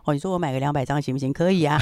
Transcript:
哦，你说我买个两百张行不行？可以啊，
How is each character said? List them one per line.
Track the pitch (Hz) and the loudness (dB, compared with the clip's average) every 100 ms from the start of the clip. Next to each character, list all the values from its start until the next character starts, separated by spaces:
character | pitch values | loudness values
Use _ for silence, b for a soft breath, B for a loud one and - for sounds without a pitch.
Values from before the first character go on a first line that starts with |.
| - | -2
哦， | |
你 | 143 | -2
说 | 190 | -2
我 | 180 | -2
买 | 160 | -2
个 | 131 | 0
两 | 139 | 0
百 | 147 127 | 0 0
张 | 143 | -2
行 | 139 | -2
不 | 131 | -2
行？ | 131 | -2
可 | 139 170 | 0 2
以 | 190 147 | 2 2
啊， | 151 | 2